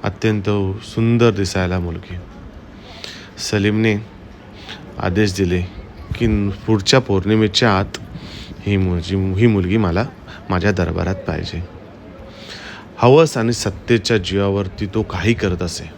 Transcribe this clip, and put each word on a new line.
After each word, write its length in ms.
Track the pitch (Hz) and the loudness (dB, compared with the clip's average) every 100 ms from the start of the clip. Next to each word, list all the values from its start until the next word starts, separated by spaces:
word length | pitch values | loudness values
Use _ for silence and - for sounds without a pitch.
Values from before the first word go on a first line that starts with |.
अत्यंत 400 | 104 92 110 107 101 104 95 98 | -4 -2 0 0 0 0 0 -4
सुंदर 480 | - - 113 117 117 | -6 0 4 6 4
दिसायला 480 | 101 95 98 92 90 | 4 0 0 0 0
मुलगी. 360 | 87 85 - 90 - - - - - - - - - - - - | -2 -6 -10 -14 -14 -16 -18 -18 -18 -20 -18 -16 -16 -16 -18 -10
सलीमने 600 | - 107 101 104 113 101 110 - - - - - - - - - | -2 2 2 4 2 2 -2 -16 -20 -18 -18 -18 -16 -16 -14 -4
आदेश 340 | 95 90 107 | -2 2 2
दिले 280 | 92 92 90 90 - - - - - | 2 2 2 -2 -8 -16 -16 -10 -2
की 340 | 117 95 101 | 2 2 0
पुढच्या 500 | 98 - 110 95 131 | -4 2 2 6 4
पौर्णिमेच्या 800 | 127 98 92 110 107 - 120 95 | 4 0 4 4 4 4 4 4
आत 180 | 101 - - - - - - - | 0 -6 -14 -14 -14 -14 -14 -8
ही 180 | - 101 | -2 2
मुलगी, 600 | 92 87 85 98 95 95 | 2 0 0 0 0 4
ही 80 | 117 | 4
मुलगी 300 | 104 90 107 | 4 2 2
मला 280 | 98 85 127 - - - - | 2 2 -2 -6 -18 -18 -4
माझ्या 220 | 90 92 | 0 2
दरबारात 440 | 95 85 85 87 92 | 2 0 0 -2 -4
पाहिजे. 520 | - 80 - 87 85 - - - - - - - - - - - - - | -4 -6 -6 -8 -10 -12 -20 -20 -20 -18 -18 -18 -18 -16 -16 -16 -18 2
हवस 400 | 120 143 160 - | 6 8 6 2
आणि 160 | 113 | 0
सत्तेच्या 640 | 117 107 98 - 117 - 113 | 0 -4 -6 2 2 4 0
जीवावरती 680 | 90 98 101 98 98 - 104 | 0 0 2 0 -2 -4 -4
तो 160 | 110 | -2
काही 320 | 104 92 87 | -4 -2 0
करत 280 | 117 107 90 | 2 0 0
असे. 240 | 90 - 80 | -4 -6 -12